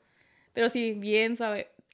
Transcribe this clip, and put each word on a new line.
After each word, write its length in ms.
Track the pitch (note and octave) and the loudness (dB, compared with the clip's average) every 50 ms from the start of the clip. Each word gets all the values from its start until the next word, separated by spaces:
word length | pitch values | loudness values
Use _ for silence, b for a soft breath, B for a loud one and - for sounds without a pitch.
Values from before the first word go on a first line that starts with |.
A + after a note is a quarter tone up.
| _ _ _ _ _ _ _ _ _ _ | _ _ _ _ _ _ _ _ _ _
Pero 180 | - A#3+ A#3 A#3+ | -2 0 0 2
sí, 240 | A#3+ B3 A#3 A3+ G#3+ | 2 0 -2 -2 -2
bien 420 | G#3 G3+ G#3 G#3 G#3+ A3 A3+ A#3 | -4 -2 2 2 2 2 2 0
suave. 340 | A#3 A#3 G#3+ G#3 G3+ - - _ _ _ _ | -2 -2 -4 -4 -4 -6 -10 _ _ _ _